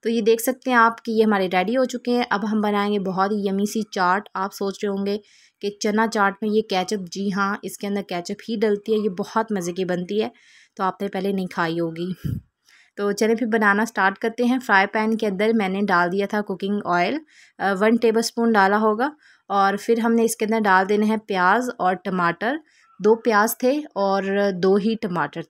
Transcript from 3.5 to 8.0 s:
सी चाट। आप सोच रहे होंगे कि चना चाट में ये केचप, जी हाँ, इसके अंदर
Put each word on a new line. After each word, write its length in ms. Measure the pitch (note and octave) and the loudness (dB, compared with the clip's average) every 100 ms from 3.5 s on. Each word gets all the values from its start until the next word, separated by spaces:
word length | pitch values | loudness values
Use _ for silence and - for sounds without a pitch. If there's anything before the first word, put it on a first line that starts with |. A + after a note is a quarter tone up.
| G3 G#3 | 0 -2
सी 160 | A3 G#3 | -2 -6
चाट। 340 | G3+ F3+ F#3+ - F#3+ | 0 2 0 -2 -8
आप 160 | G3 | -8
सोच 320 | - G3+ F#3+ | -6 -6 -4
रहे 80 | G#3 | -4
होंगे 280 | G3 G3 G#3 - _ _ _ | -2 -2 -4 -8 _ _ _
कि 160 | G3+ G3+ | -10 -4
चना 240 | G#3+ G#3+ A3+ | -2 0 0
चाट 300 | G#3+ G3 G3 | 2 0 0
में 80 | A3 | 0
ये 120 | G#3+ | 0
केचप, 420 | G#3+ F#3+ F3+ G#3+ F3 | 0 -2 -2 -4 -6
जी 160 | F#3 G3+ | -6 -4
हाँ, 280 | F#3+ G3 G#3 | -2 -2 -4
इसके 220 | F#3+ - G3+ | -8 -10 -6
अंदर 160 | G3+ | -6